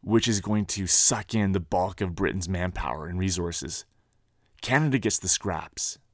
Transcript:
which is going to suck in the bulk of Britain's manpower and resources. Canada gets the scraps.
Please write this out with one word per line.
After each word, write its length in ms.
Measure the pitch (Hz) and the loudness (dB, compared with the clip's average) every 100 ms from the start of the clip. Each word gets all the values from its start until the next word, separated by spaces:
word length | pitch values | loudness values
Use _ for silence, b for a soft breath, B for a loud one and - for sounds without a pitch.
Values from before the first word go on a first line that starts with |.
which 260 | - 113 117 | 4 4 4
is 140 | 107 | 0
going 240 | 101 107 101 | 0 0 0
to 220 | - 92 | -2 2
suck 480 | - - 113 - 113 | 4 4 2 -2 0
in 160 | 101 | 2
the 80 | 95 | 0
bulk 420 | 85 92 92 95 | 0 0 0 0
of 140 | 95 82 | -4 0
Britain's 340 | 92 90 87 | 0 0 -2
manpower 560 | 92 90 92 69 65 78 | -2 -2 -4 -6 -6 -6
and 140 | 90 | -2
resources. 680 | 95 87 85 82 67 - - _ _ _ _ _ _ _ | 0 0 -4 -4 -8 -10 -14 _ _ _ _ _ _ _
Canada 360 | - 131 156 131 | 0 2 4 2
gets 220 | 110 - | 2 -2
the 100 | 92 | 0
scraps. 720 | - 104 82 - - - - _ | -2 0 -6 -8 -8 -8 -8 _